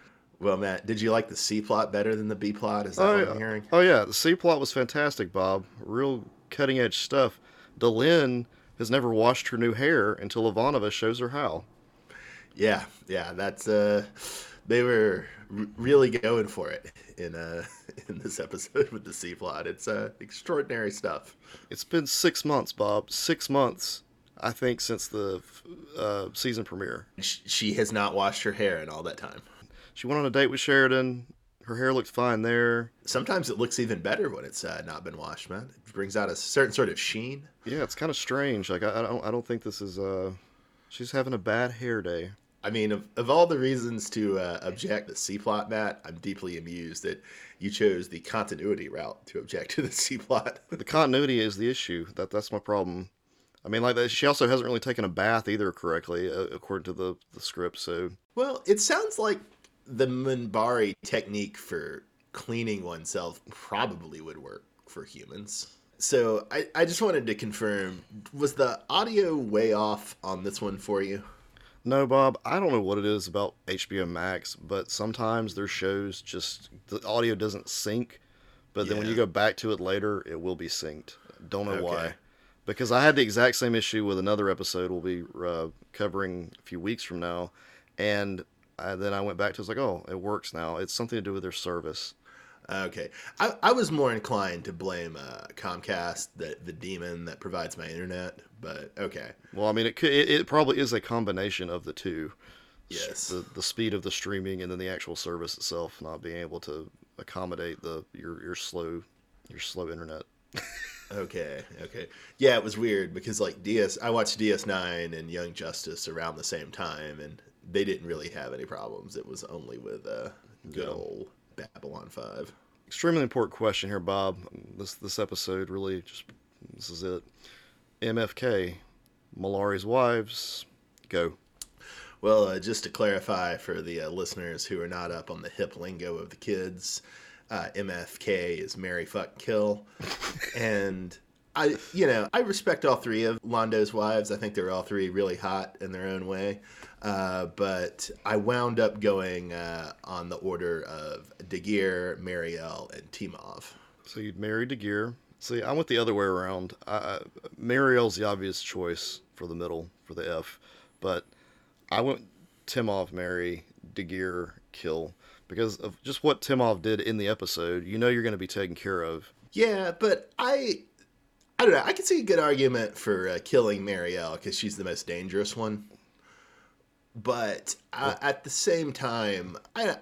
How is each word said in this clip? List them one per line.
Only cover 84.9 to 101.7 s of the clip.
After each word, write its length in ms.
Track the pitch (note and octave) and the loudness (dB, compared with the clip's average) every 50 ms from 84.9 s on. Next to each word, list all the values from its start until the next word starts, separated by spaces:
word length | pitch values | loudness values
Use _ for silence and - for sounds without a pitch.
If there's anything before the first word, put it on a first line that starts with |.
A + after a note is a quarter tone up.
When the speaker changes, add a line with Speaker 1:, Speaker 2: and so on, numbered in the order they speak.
| F#2 F2 | -2 -2
Speaker 2:
be, 240 | D#2+ F#2 F2+ F2 E2+ - - - | -2 -2 -2 -2 -6 -8 -8 -4
uh, 280 | F2 F2 E2+ E2 E2 D#2+ - - - _ - | -2 -2 -2 -2 -4 -4 -8 -14 -20 _ -4
covering 580 | - G#2+ G2 F2 G2 G2 F#2 F2+ F2+ E2+ F2 - | -2 -2 -2 0 -2 -2 -2 -4 -6 -8 -10 -14
a 40 | - _ | -20 _
few 160 | - F2+ E2+ | -10 -10 -4
weeks 240 | E2+ G#2 A#2 - - | -4 -4 -4 -4 -6
from 160 | - - F2 | -8 -6 -4
now, 320 | E2+ F2 F2 F2 F2 E2 - - - - - - _ _ _ - | -4 -2 -2 -4 -4 -6 -8 -16 -20 -20 -20 -20 _ _ _ -2
and 440 | G2 G#2 G#2 G2+ G2+ G2+ F#2+ F2+ - - _ _ _ _ _ - | 0 2 2 2 0 -2 -4 -6 -10 -14 _ _ _ _ _ -8
I, 160 | E2+ F#2+ G2 | -6 -6 -4
then 180 | F#2 G2+ G2+ G2 | -2 -2 -2 0
I 80 | G2 | 0
went 160 | G2+ G#2 F2 | -2 -2 -2
back 160 | F2 G2+ G2+ F#2 | 0 -2 -2 -2
to 80 | - | -4
it, 20 | G2 | -6
it's 60 | G2 | -6
like, 80 | G#2+ | -4
"Oh, 260 | B2+ C#3 A2 F2+ E2 - - | -2 0 -2 -2 -4 -6 -8
it 100 | F#2 F#2 | -8 -6
works 340 | F#2 G#2 G#2+ - - - - | -4 -4 -4 -4 -4 -8 -8
now." 240 | E2 E2 D#2+ E2 | -6 -4 -4 -4
It's 140 | D#2+ G2 F#2 | -4 -4 -4
something 240 | - - A#2+ A#2 A#2+ | -4 -4 -4 -2 -4
to 40 | A2 | -4
do 120 | F2+ G2+ G2 | -4 -4 -6
with 100 | G2 F#2 | -4 -6
their 80 | F2+ | -6
service. 640 | - - - F2+ F2 E2+ D#2+ D#2+ D#2 - - - - _ _ - - - - - - _ - | -8 -6 -6 -4 -4 -4 -4 -6 -8 -8 -10 -12 -14 _ _ -20 -20 -20 -20 -20 -20 _ -10
Speaker 1:
Okay. 440 | - G2 G2 F#2+ F2 - F2 - - - - - - - - | -8 -6 -4 -4 -4 -6 -8 -10 -10 -10 -14 -16 -14 0 0
I, 160 | G3+ A#3 A3 - | 2 2 2 4
I 100 | - G#3+ B3+ | 4 4 6
was 180 | B3+ G#3+ D3+ | 6 4 2
more 200 | D#3 D3 C#3 B2 | 4 4 4 4
inclined 540 | A#2 G#2+ - - A#2 G2+ G2 F#2 F2 E2+ - | 4 0 -2 0 0 0 0 0 -2 -6 -8
to 80 | G2+ F2 | -10 -8
blame, 420 | E2 F#2 F#2+ F2+ F2 E2+ E2 D#2 | -6 -6 -4 -4 -4 -6 -8 -8
uh, 300 | C#2+ C#2 B1+ A#1 - - - - | -12 -12 -12 -14 -14 -16 -16 -14
Comcast, 720 | - - F#2+ F2 F2 - - G2 F2 E2+ F2 - - - - _ | -10 -8 -8 -8 -6 -4 -4 -2 -2 -2 -4 -4 -6 -8 -10 _
the, 220 | - E2 D2+ - - E2 | -10 -8 -8 -8 -10 -10
the 80 | F2 E2 | -14 -12
demon 520 | D#2+ - F#2 F#2+ E2+ F2 F2 E2+ E2+ E2+ | -10 -10 -8 -8 -6 -6 -8 -8 -8 -8
that 140 | E2 D#2+ - | -10 -12 -10
provides 380 | - F#2+ F#2 F2 D#2+ D#2+ - | -10 -8 -6 -6 -6 -6 -8
my 100 | E2 D#2+ | -10 -10
internet, 520 | D#2 E2 E2+ F#2 F#2 F2+ F2+ F2+ F2+ - - - - - - | -10 -8 -8 -6 -6 -6 -6 -6 -8 -10 -14 -20 -20 -20 -16
but 320 | - D#2+ D#2 D2 D2 - - | -14 -12 -12 -12 -12 -14 -8
okay. 360 | - G2+ - - D2 A1+ A#1 - - - - - | -6 -6 -6 -6 -8 -12 -12 -16 -18 -20 -12 -4
Speaker 2:
Well, 140 | G2 G#2 | 0 2
I 40 | G#2+ | 2
mean, 140 | G#2+ A2+ A2+ | 4 4 2
it 100 | A#2 - | 2 2
could, 160 | - E3+ D3 | 2 4 6
it, 180 | C#3 C#3+ D3 - | 6 6 6 6
it 160 | D3 D#3 F3 | 6 4 4
probably 320 | - C#3+ D#3 D3+ C3 - - | 4 4 6 6 6 4 4
is 120 | C#3+ A2+ | 2 2
a 80 | A#2 G#2 | 0 -2
combination 720 | - - A#2 A#2 A2 G2+ F#2 F#2 G2 G#2 - - F#2 | -2 0 -2 0 0 0 0 0 0 -2 -2 -4 -4
of 140 | E2+ | -4